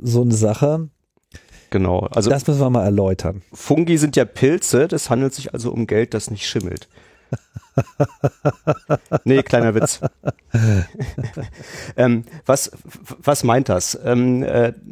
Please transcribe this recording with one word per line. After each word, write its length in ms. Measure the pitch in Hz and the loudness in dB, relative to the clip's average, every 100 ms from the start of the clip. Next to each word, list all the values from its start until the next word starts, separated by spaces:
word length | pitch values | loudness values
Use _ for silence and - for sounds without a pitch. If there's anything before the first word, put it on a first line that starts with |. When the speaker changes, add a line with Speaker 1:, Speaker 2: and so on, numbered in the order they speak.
Speaker 1:
so 200 | 123 120 | -2 2
eine 120 | 123 | 2
Sache. 560 | 110 107 110 147 160 160 _ _ _ _ - _ - - | 2 2 2 0 0 -6 _ _ _ _ -20 _ -20 -4
Speaker 2:
Genau, 380 | 101 92 90 98 | 0 2 0 0
also 180 | 190 196 | 0 2
Speaker 1:
Das 180 | 139 135 | 2 0
müssen 120 | 143 | 0
wir 100 | 131 | 2
mal 140 | 123 | 2
erläutern. 580 | 98 101 95 92 82 98 - | 2 2 0 0 -4 -8 -12
Speaker 2:
Fungi 440 | - - 147 170 165 | -8 0 2 2 2
sind 180 | 151 139 | 2 2
ja 100 | 117 | 0
Pilze, 600 | - 135 170 - 123 156 | 2 2 2 2 2 2
das 220 | 151 - | -2 -2
handelt 240 | 123 135 | 0 0
sich 200 | - 131 | -4 -10
also 180 | 123 117 | -8 -6
um 160 | - 110 | -4 -2
Geld, 260 | 107 117 | 0 0
das 180 | 110 - | -4 -6
nicht 160 | 104 - | -8 -6
schimmelt. 400 | 117 92 90 - _ _ _ - | -6 -6 -10 -14 _ _ _ -10
<laughs> 60 | - _ - _ - - - 143 - 135 - 147 - - 131 - 143 - 160 | -10 _ -20 _ -4 -2 -2 -4 -2 -6 -2 -4 -2 -4 -4 -2 -4 -2 -2
Nee, 180 | - 135 | 2 2
kleiner 300 | 131 120 117 | 4 2 2
Witz. 280 | 107 147 - - _ - - _ | 2 0 -2 -6 _ -8 -8 _
<laughs> 300 | 117 110 98 87 - 127 - 120 - 104 - - - - 123 | 0 2 2 0 -6 -10 -8 -8 -10 -14 -16 -18 -18 -10 0
Ähm, 300 | 123 113 117 156 - | 0 0 -4 -8 -2
was, 260 | 139 - - - - - - | 0 -2 -12 -20 -20 -20 -8
was 220 | - 147 123 | -2 0 2
meint 240 | 120 139 | 2 2
das? 280 | 92 - - | -2 -2 -6
Ähm, 400 | 127 123 127 127 | -2 0 2 0
äh, 300 | - 120 120 - - | 0 0 0 -2 -14